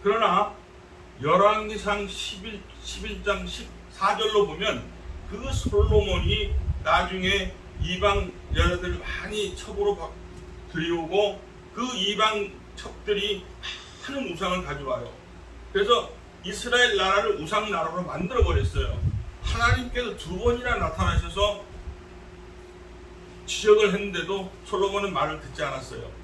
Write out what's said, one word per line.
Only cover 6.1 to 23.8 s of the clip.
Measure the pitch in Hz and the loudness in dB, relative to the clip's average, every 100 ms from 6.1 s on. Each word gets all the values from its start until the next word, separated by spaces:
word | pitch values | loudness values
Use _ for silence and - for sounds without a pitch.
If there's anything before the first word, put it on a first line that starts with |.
| 135 - - - - - - | 2 2 2 0 0 0 -2
나중에 | 156 170 185 185 185 202 185 - - - | 2 2 2 0 0 0 -2 -8 -16 -6
이방 | 165 180 202 202 180 - - 160 | -4 2 4 4 -2 -8 -2 2
여자들 | 175 180 180 170 | 2 2 -4 -6
많이 | - - 185 214 190 175 | -6 -6 -4 -4 -4 -6
첩으로 | - 202 202 196 | -8 0 0 0
바-, | 165 - - - - - - | -6 -12 -16 -16 -16 -16 -8
들여오고, | 175 165 170 160 196 208 - - - - | -4 -2 -2 2 2 2 0 -14 -20 -14
그 | - 247 214 | -6 -4 -2
이방 | 196 202 214 208 202 - - - | -2 2 2 2 -4 -8 -18 -14
첩들이 | - - - 202 208 190 175 - - - - - - | -14 -10 -2 0 0 -4 -8 -12 -12 -12 -14 -14 -8
많은 | 277 220 | -6 -4
우상을 | 165 185 180 | -4 -2 -2
가져와요. | 151 139 135 127 117 - - - - - - | -4 -6 -4 -4 -6 -12 -18 -18 -18 -18 -4
그래서 | 196 202 381 - - - - | 0 6 4 4 -14 -18 -14
이스라엘 | 180 - 240 247 240 196 | -10 -8 2 6 6 6
나라를 | 190 202 220 147 | 4 4 2 -2
우상 | 156 208 214 | 0 0 0
나라로 | 180 165 180 | -2 -2 -4
만들어 | - 180 185 247 | -6 -4 0 4
버렸어요. | 190 196 - - - - - - - - | 4 4 2 0 -2 0 0 -2 -6 -6
하나님께서 | - 226 233 254 247 247 233 - | -4 2 4 4 2 -4 -4 -6
두 | 160 185 | -6 0
번이나 | 240 240 247 214 | 2 2 0 0
나타나셔서 | 160 - 190 - 180 190 208 202 - - - - - - - - - - - - - - - - - - - | 0 2 2 2 0 2 2 2 -10 -14 -12 -14 -16 -18 -18 -18 -18 -18 -18 -18 -18 -18 -18 -18 -18 -16 -8
지적을 | - 214 214 | 2 8 8